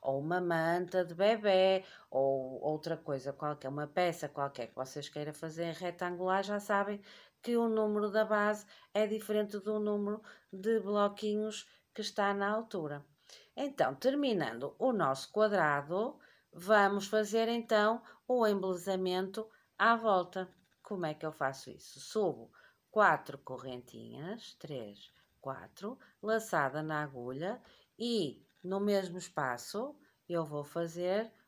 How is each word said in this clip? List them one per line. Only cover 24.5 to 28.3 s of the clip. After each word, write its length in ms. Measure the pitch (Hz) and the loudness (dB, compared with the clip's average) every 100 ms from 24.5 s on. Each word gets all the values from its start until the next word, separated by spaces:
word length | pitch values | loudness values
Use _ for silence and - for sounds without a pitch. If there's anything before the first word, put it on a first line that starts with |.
| - | -18
três, 560 | 147 135 104 101 - _ _ _ | -10 -10 -10 -14 -20 _ _ _
quatro, 580 | 135 104 87 - 202 269 - _ | -10 -10 -12 -12 -10 -10 -18 _
laçada 640 | 208 220 220 165 135 147 | -2 -2 0 0 0 0
na 200 | 156 151 | -4 -4
agulha 580 | 147 131 123 131 175 254 - - _ - | -4 -8 -8 -6 -6 -8 -12 -20 _ -8
e 480 | 233 233 151 | -2 0 -2